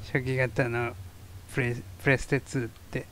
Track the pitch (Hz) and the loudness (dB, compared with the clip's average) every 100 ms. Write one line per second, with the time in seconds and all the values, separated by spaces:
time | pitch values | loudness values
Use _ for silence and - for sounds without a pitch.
0 | - 143 127 131 127 - 123 120 117 113 | 0 -2 0 2 2 2 2 2 -2 -4
1 | - - - - - - 123 120 - - | -12 -14 -14 -14 -6 0 0 0 -6 0
2 | - 131 - 139 - 139 117 - - 131 | 4 6 6 0 2 -2 -2 -6 -6 -6
3 | - | -6